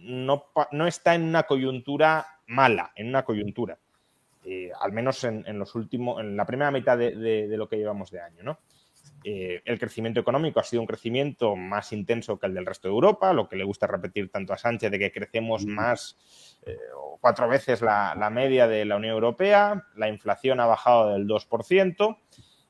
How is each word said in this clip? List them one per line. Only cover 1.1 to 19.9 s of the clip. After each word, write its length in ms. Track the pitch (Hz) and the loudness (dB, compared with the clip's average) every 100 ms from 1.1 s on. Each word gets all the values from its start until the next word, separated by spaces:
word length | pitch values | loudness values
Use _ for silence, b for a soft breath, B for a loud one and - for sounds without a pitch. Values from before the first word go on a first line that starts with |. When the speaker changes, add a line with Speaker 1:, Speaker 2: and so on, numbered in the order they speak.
Speaker 1:
en 100 | 170 | 2
una 180 | 165 165 | 2 0
coyuntura 840 | - 135 131 127 131 143 156 156 - - - | 2 0 0 -4 -4 2 4 2 -2 -14 -4
mala, 460 | 123 131 98 85 - | 4 4 4 -2 -8
en 120 | 113 | -4
una 160 | 131 | -2
coyuntura, 540 | 127 107 104 98 107 - _ _ _ _ _ _ | 0 -2 -4 -6 -8 -8 _ _ _ _ _ _
eh, 280 | 92 92 90 87 | -12 -10 -10 -6
al 100 | 98 | -6
menos 320 | 107 127 131 | -2 -2 -2
en, 200 | 123 110 98 | -4 -6 -8
en 120 | 107 | -10
los 160 | 98 | -8
últimos, 440 | 120 107 123 123 113 | -8 -8 -6 -6 -6
en 140 | 107 | -6
la 120 | 101 101 | -4 -4
primera 240 | 139 147 | -2 -2
mitad 260 | 139 131 123 | 0 2 2
de, 180 | 120 | 2
de, 320 | 107 113 110 104 | -2 0 0 0
de 100 | 110 | -4
lo 100 | 104 | -4
que 80 | 107 | -4
llevamos 340 | 107 101 92 | -4 -6 -10
de 120 | 92 | -14
año, 200 | 85 85 | -16 -14
¿no? 160 | 110 156 _ b b b - - | -12 -12 _ b b b -20 -16
Eh, 380 | 107 98 92 87 - | -10 -8 -6 -8 -4
el 120 | 117 | -4
crecimiento 420 | 113 - 113 117 | -6 -6 -4 -2
económico 380 | 113 131 160 117 | 0 0 0 0
ha 60 | |
sido 160 | - 120 | 0 -2
un 60 | 110 | -2
crecimiento 680 | 110 113 123 143 - 113 95 | -6 -4 -2 -2 0 0 0
más 360 | 92 104 - | -4 -6 -4
intenso 460 | 107 92 117 113 101 | -6 -2 -4 -4 -4
que 80 | 95 | -4
el 80 | |
del 100 | 92 | -4
resto 240 | 92 95 95 | -8 -8 -2
de 60 | |
Europa, 400 | 104 180 202 190 | 4 4 4 2
lo 140 | 156 98 | 2 0
que 80 | 95 | -4
le 80 | |
gusta 220 | 98 101 98 | -6 -2 -4
repetir 440 | 95 92 104 92 | -4 -8 -8 -6
tanto 240 | 101 95 | -6 -6
a 40 | 95 | -4
Sánchez 320 | 120 113 110 | -2 -2 -2
de 80 | 101 | -2
que 140 | 98 | -2
crecemos 540 | - 95 113 113 110 104 | -4 -8 -4 -2 -4 -4
Speaker 2:
Mm. 40 | |
Speaker 1:
más, 840 | 104 117 117 - - _ - - _ | -2 -2 -2 -6 -18 _ -20 -20 _
eh, 140 | - 58 57 67 | -14 -14 -14 -14
o 220 | 69 76 | -16 0
cuatro 280 | 123 - 120 | 2 4 2
veces 340 | 131 - 113 | 2 2 2
la, 320 | 113 104 98 | 4 2 2
la 160 | 82 107 | -2 -2
media 360 | 117 135 131 117 | 0 2 6 6
de 200 | 107 104 | 4 0
la 100 | 101 | -2
Unión 160 | 110 | -2
Europea, 720 | 110 117 - 190 202 208 202 - | 0 0 2 4 6 4 0 -8